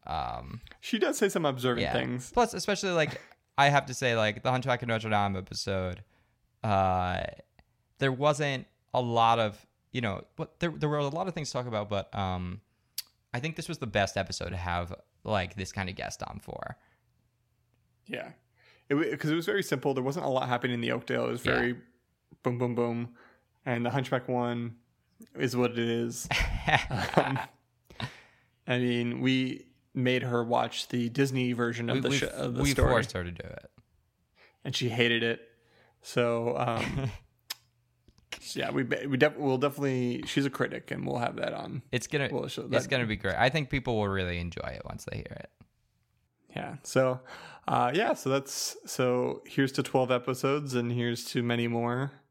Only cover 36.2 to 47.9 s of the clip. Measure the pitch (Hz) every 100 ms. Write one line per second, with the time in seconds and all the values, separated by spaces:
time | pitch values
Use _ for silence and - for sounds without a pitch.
36.2 | 120 117 117 - 123 117 117 - 135 -
37.2 | _ _ _ - _ _ _ _ _ _
38.2 | _ - - - 131 135 123 - 139 131
39.2 | 151 147 143 131 143 139 139 127 123 120
40.2 | - - 139 - - 117 - - - 135
41.2 | 120 - - - - - - 123 - 151
42.2 | 139 135 139 - 123 131 127 131 117 107
43.2 | 95 92 123 156 139 139 123 113 104 98
44.2 | 90 87 85 82 - 64 - - - -
45.2 | - - - _ - _ _ _ _ _
46.2 | _ _ _ - - 139 - - 131 127
47.2 | - - - - - 123 123